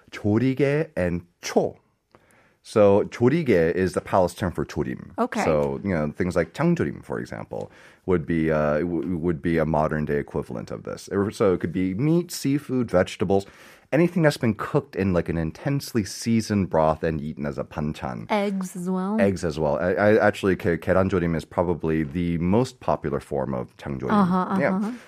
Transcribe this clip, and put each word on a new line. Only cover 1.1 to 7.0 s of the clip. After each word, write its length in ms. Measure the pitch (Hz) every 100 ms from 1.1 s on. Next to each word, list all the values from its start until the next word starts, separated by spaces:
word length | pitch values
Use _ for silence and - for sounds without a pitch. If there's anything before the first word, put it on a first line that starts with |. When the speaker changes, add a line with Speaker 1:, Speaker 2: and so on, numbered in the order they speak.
| 87 - _
Speaker 1:
초. 320 | - 220 156 - _ _ _ - _ _ _ _
So 420 | - 113 101 101 90
조리개 640 | - 120 165 139 90 82
is 180 | 85 92
the 80 | -
palace 320 | - 101 87
term 180 | - 90
for 120 | 80
조림. 460 | 69 - 64 - - -
Speaker 2:
Okay. 260 | 240 110
Speaker 1:
So, 360 | 85 76 71 67
you 60 | 98
know, 220 | 82 76 -
things 180 | 90 85
like 180 | 82
장조림, 500 | - 165 170 76 -